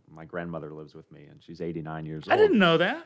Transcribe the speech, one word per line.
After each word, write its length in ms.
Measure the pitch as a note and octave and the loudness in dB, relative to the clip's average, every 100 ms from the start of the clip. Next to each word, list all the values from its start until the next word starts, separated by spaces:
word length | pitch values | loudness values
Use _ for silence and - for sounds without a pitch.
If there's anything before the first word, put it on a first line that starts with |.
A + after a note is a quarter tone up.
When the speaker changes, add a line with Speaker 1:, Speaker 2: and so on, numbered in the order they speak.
| _ | _
Speaker 1:
my 140 | D#2+ D#2+ | -20 -12
grandmother 480 | F2+ E2+ E2 D2+ | -8 -6 -8 -10
lives 200 | D2+ D2+ | -12 -16
with 160 | D#2+ D#2 | -18 -20
me 140 | D#2 D2 | -20 -20
and 100 | D2+ | -20
she's 200 | - E2 | -18 -10
eighty-nine 440 | E2 E2 D#3 D#2+ D#3 | -6 -6 -8 -8 -8
years 200 | D#3 D#3+ | -8 0
Speaker 2:
I 60 | |
Speaker 1:
old. 80 | F#4 | 4
Speaker 2:
didn't 180 | G#4+ C4+ | 6 6
know 180 | F3+ E3 | 6 4
that. 200 | F3+ D4+ | 2 -2